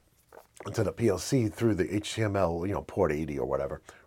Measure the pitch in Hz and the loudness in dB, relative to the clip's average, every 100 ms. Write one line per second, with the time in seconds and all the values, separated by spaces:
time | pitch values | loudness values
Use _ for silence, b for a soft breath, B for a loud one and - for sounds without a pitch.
0 | _ _ _ - - - - - 98 - | _ _ _ -20 -20 -16 -10 -2 -2 2
1 | 113 90 - 139 107 - 113 95 87 101 | 2 2 2 2 2 2 2 2 2 0
2 | - - 110 98 90 85 92 90 - - | -4 -2 0 2 2 0 -2 -4 -4 0
3 | 87 76 78 69 64 67 69 78 b b | 2 2 -2 -4 -2 -2 -2 -6 b b